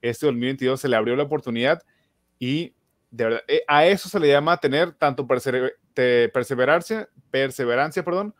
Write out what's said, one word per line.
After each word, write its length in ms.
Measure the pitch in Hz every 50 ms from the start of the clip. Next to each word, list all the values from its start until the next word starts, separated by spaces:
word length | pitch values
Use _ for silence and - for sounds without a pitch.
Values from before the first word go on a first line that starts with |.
| -
este 240 | 120 117 - 151
dos 80 | 147 123
mil 100 | 117 123
veintidós 360 | 131 135 135 127 127 131 131
se 100 | - 135
le 60 | 120
abrió 200 | 110 110 120 123
la 60 | 135 147
oportunidad, 600 | 139 156 143 - 127 117 117 120 139 165 170 - _ _ _ _ _ _ _ _ _ _ _
y 360 | 127 127 139 160 175 - - _ _ _ _ _ _ _ -
de 120 | 113 117
verdad, 160 | 113 117 113 -
eh, 160 | - 143 160 - -
a 180 | 147 147 156
eso 220 | 180 202 185 - 185
se 100 | - 202
le 100 | 156 143
llama 300 | 143 143 151 160 175 -
tener 340 | - 135 131 151 175 170 -
tanto 340 | _ 156 143 127 143 139
perse-, 460 | 120 135 123 - 139 123 127 127 131 - - _ _ _
te-, 340 | - 127 123 123 120 120 113
perseverancia, 800 | - 127 120 - 139 123 127 135 156 175 170 - 220 220 208 - _ - _ _
perseverancia, 760 | - 131 135 131 - - 127 120 120 127 143 156 - 190 160
perdón, 300 | 175 175 185 208 208 -